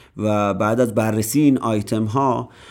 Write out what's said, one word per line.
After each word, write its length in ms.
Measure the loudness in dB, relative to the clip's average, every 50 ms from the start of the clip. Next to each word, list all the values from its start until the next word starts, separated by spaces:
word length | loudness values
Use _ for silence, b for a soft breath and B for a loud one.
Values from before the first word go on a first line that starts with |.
| B B B
و 380 | -4 -2 0 0 0 0 0 0
بعد 260 | 0 0 0 2 2
از 140 | 0 0 0
بررسی 460 | 0 0 0 0 -2 -2 0 0 2
این 180 | 4 4 4 2
آیتم 460 | 0 -2 -2 -2 -2 -2 -2 -2 -2
ها، 440 | -2 -2 0 0 0 0 -2 -4 B B B B B